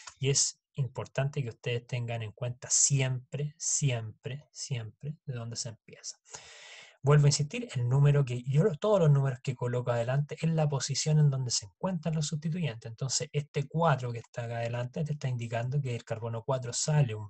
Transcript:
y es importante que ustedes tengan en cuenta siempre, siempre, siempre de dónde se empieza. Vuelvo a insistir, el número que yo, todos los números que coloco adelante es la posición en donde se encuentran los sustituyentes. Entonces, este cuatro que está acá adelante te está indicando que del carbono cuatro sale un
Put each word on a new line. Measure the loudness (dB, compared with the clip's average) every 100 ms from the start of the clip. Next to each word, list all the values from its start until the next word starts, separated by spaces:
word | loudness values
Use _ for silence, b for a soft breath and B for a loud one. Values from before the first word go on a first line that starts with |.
| B B
y | 0
es | 2 0 -4 _ -6
importante | -6 -6 -6 -2 -2 -2
que | -6
ustedes | -6 -4 -4 -4
tengan | -6 -4 -6
en | -6
cuenta | -8 -8 -8 -2
siempre, | 2 4 2 0 -2 -6 -8 -8 -6
siempre, | -4 0 0 -2 -6 -10 -10 -12 -14
siempre | -14 -10 -8 -10 -12 -12 -12 -10
de |
dónde | -8 -8 -8
se | -10
empieza. | -12 -20 -18 -16 -16 -18 B B B B B B B 6
Vuelvo | 8 8
a |
insistir, | 4 0 -4 -6
el | -2 2
número | 4 6 6
que | 2 -2
yo, | 0 2 4 2
todos | 2 6
los | 6
números | 6 2 -2
que | -6 -4
coloco | -2 -2 0
adelante | 0 0 0 -2 -2
es | 0
la | 2 2
posición | 0 -2 -2 2 6
en | 6
donde | 4 -2
se | -4 -6
encuentran | _ -4 -2 -2 -2
los | -2
sustituyentes. | -2 -4 -2 -2 -4 -10
Entonces, | -6 -2 -2 -2
este | -6 -4 -4 -2
cuatro | 2 2 2 -2
que | -8
está | -10 -8 -6
acá | -4
adelante | -4 -4 -4 -4
te | -4
está | -4 -4
indicando | -4 -4 -4 -2 -2
que | -2
del | -4 -6
carbono | -6 -6 -6 -2
cuatro | -2 -2
sale | -4 2 4 4
un | 0